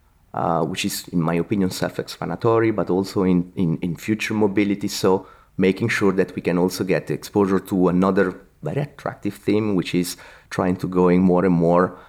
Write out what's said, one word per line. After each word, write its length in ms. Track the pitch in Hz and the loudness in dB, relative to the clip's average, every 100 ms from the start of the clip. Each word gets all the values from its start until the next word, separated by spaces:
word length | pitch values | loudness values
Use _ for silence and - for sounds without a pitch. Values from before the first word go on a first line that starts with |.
| _ _ _ | _ _ _
uh, 320 | - 90 82 | -6 -2 -2
which 200 | 80 92 | -2 -4
is, 240 | 101 - - | -6 -6 -6
in 120 | 90 | -2
my 140 | 80 | 0
opinion, 360 | 85 85 107 92 | -2 -2 -2 -2
self-explanatory, 1000 | - 87 - - - 82 87 117 113 113 | -2 -6 -6 -10 -10 -8 -2 0 2 2
but 200 | - 85 | 0 0
also 340 | 90 98 107 | 0 0 0
in, 280 | 92 90 87 - | 2 2 0 -2
in, 200 | 85 78 | -2 -2
in 180 | 92 78 | -4 -6
future 380 | - 107 - | -4 -4 -2
mobility. 520 | 107 107 98 101 101 101 | 0 0 2 0 -2 -6
So 400 | - 101 95 - - _ - | -2 2 0 -2 -20 _ 0
making 320 | 95 92 117 | 2 2 -2
sure 240 | - 101 | 0 2
that 240 | 92 87 - | 2 0 -4
we 60 | |
can 160 | - 90 | -2 0
also 260 | 92 - | 0 0
get 260 | 95 80 - | -2 -2 -2
exposure 480 | 71 - 104 98 95 | -8 -2 0 2 0
to 300 | - 95 90 | 0 0 2
another 520 | 90 95 98 92 87 - _ | 2 2 2 0 -2 -14 _
very 200 | 78 139 | -8 -6
attractive 520 | - - - - 101 | -6 -8 -10 -8 -8
theme, 400 | - - 104 110 | -6 -2 0 0
which 200 | 95 80 | 0 0
is 240 | 90 87 - - - - | -2 -2 -6 -16 -20 -8
trying 260 | - 95 92 | -2 -2 -2
to 100 | 90 | -2
going 360 | 90 90 90 | 2 4 6
more 240 | 95 90 95 | 4 4 4
and 80 | |
more, 420 | 87 85 87 92 - | 2 4 4 2 -2